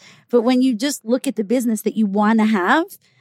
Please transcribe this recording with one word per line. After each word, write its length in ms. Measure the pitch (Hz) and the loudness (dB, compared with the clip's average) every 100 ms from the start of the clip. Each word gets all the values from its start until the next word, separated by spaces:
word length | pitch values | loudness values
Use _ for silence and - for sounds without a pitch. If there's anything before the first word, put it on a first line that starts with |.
| - - _ | -20 -20 _
But 120 | 247 | 0
when 200 | 226 254 | 2 2
you 120 | 262 | 2
just 320 | 214 277 - 220 | 0 -4 -6 -4
look 220 | 254 - | -4 -2
at 80 | 220 | -6
the 80 | |
business 400 | 196 254 240 214 | -2 -2 0 -2
that 120 | 202 214 | -4 -2
you 100 | 208 | -2
wanna 400 | 202 208 226 214 | 0 2 2 2
have 400 | 214 180 294 392 - _ _ | 0 2 2 0 -10 _ _